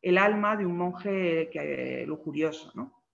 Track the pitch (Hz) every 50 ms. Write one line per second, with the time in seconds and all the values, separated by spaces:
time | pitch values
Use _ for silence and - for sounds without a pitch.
0 | - 180 180 185 196 208 214 208 208 208 220 208 202 180 175 175 180 180 180 180
1 | - 202 196 190 185 175 165 160 160 160 - 156 147 147 143 131 127 127 131 127
2 | 120 143 156 151 - 156 139 147 156 156 156 - - - - - 247 - _ _
3 | _ _